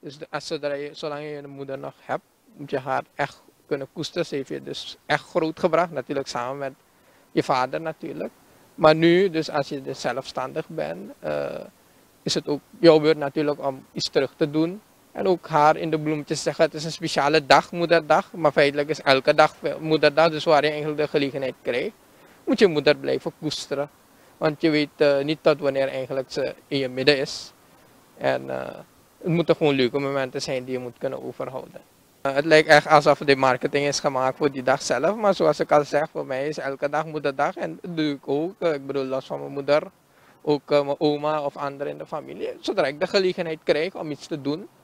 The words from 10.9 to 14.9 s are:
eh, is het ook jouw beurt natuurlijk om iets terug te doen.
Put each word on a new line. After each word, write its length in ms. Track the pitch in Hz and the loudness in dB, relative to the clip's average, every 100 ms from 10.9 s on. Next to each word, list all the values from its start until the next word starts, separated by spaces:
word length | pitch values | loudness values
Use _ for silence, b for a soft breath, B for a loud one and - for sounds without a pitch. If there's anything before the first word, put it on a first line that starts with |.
| 170 208 285 | -8 -12 -12
eh, 420 | 78 73 71 - - _ b b _ _ | -6 -6 -6 -8 -14 _ b b _ _
is 120 | - | -4
het 140 | - 151 | -4 -4
ook 120 | 143 _ - | -6 _ 4
jouw 220 | 165 156 | 8 8
beurt 160 | 151 156 | 6 2
natuurlijk 480 | 143 156 147 143 | 0 -2 -2 -2
om 200 | 139 135 - | -4 -6 -10
iets 160 | - - | -10 -4
terug 240 | 160 135 - | -2 -2 -2
te 140 | 156 | -2
doen. 300 | 151 165 196 _ | 0 -2 -4 _